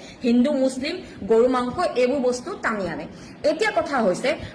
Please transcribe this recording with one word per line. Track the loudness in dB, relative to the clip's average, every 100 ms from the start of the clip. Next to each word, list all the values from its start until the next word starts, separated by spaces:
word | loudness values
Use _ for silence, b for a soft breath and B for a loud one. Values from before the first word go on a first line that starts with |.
| B B
হিন্দু, | 2 4 4
মুছলিম, | 2 0 0 -6 -6 B B 2
গৰু | 4 6
মাংস, | 2 -2 -2 0 2
এইবোৰ | 2 2
বস্তু | 0 -2 -6 -6
টানি | -4 -2 -4
আনে। | -6 -10 B B B
এতিয়া | 0 2 0 0
কথা | 0 0
হৈছে, | 2 2 -2 -2 B